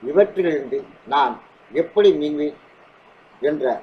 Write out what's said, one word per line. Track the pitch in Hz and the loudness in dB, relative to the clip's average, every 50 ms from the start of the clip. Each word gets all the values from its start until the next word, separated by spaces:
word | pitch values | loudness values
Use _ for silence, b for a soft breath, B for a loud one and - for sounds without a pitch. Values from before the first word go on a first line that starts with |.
| - | -8
இவற்றிலிருந்து | 123 147 180 208 196 - 190 185 170 156 143 135 123 131 139 - - - - _ | -2 2 2 2 2 2 -4 -2 -2 -2 -4 -4 -6 -8 -8 -8 -10 -20 -20 _
நான் | - 135 139 139 123 117 - - - _ _ _ _ | -2 0 0 0 0 -2 -8 -14 -20 _ _ _ _
எப்படி | 104 143 165 - - 208 208 202 165 | -4 -4 -4 -2 2 4 4 6 4
மீள்வேன் | 151 147 151 151 147 147 151 - - _ - - _ - _ _ _ _ - - _ - _ _ - 123 | 4 0 -4 -4 -4 -4 -6 -6 -10 _ -20 -20 _ -20 _ _ _ _ -20 -20 _ -20 _ _ -4 -2
என்ற | 143 151 151 135 127 - - | -2 -2 0 -2 -2 -2 -4